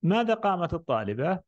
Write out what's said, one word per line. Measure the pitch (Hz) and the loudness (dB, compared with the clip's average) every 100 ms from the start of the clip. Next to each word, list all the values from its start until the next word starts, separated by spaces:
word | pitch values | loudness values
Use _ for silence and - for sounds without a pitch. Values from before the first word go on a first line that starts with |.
ماذا | 165 214 233 | 0 2 2
قامت | 214 208 185 170 | 0 0 0 -2
الطالبة؟ | 170 165 117 101 107 151 185 | -4 -2 -2 -2 -2 -2 -2